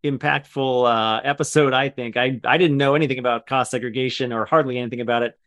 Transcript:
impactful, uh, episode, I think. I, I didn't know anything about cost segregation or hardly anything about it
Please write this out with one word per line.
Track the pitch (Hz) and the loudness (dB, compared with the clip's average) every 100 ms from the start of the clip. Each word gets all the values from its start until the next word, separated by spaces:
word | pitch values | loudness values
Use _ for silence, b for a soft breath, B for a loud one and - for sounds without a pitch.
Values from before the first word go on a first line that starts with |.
impactful, | 147 135 151 143 - 147 135 123 123 | -4 -2 0 -2 -4 -4 -2 2 2
uh, | 117 110 110 | 2 2 0
episode, | 135 143 151 156 143 | -2 -2 0 2 2
I | 131 135 | 2 -2
think. | - 120 117 | -4 -6 -2
I, | 127 131 | -2 -2
I | 120 151 | 0 2
didn't | 180 139 | 4 2
know | 139 | 2
anything | 143 151 131 | 2 2 0
about | 123 117 - | 0 -2 -2
cost | 135 123 | -2 -2
segregation | 123 120 117 127 - 127 | -4 -6 -4 -4 -4 -4
or | 117 107 | -4 0
hardly | 160 135 123 | 2 2 -4
anything | 120 120 | -6 -6
about | 117 117 | -2 -2
it | 120 - | -2 -6